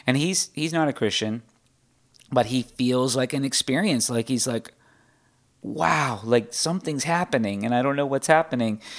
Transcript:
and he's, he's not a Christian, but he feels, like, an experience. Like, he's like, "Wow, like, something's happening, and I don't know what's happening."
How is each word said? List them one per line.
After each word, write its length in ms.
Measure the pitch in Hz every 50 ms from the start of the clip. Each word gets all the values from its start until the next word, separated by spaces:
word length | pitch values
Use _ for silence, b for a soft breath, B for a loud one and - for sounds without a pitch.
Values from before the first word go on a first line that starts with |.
| B
and 100 | 127 127
he's, 320 | 139 156 180 190 - - - -
he's 180 | 151 156 165
not 160 | 170 165 156 143
a 40 | 131
Christian, 480 | - 120 104 - - 110 107 110 117 - _ _ _ _ _ _ _ _ _ _ _ _ _ _ _ - -
but 140 | 131 127 117
he 160 | 107 127 127
feels, 540 | 117 - - - 127 123 127 127 127 135 120
like, 160 | 135 131 127 156
an 100 | 139 139
experience. 640 | 131 - - - - 131 160 208 208 143 117 - -
Like, 200 | 120 117 117 -
he's 180 | 127 113 -
like, 260 | 127 117 113 - - _ b b b b b b b b b b b b b b b _ _
"Wow, 580 | - - 113 151 165 165 165 156 143 131 113 101 110
like, 300 | 113 120 120 107 - -
something's 500 | - - 160 175 185 - 160 147 135 -
happening, 600 | 170 165 175 180 - 147 123 110 202 101 98 110
and 80 | 117 123
I 80 | 123
don't 140 | 127 139 139
know 100 | 143 143
what's 220 | 135 139 135 - -
happening." 520 | 156 160 160 - 135 123 117 110 107 110 B B B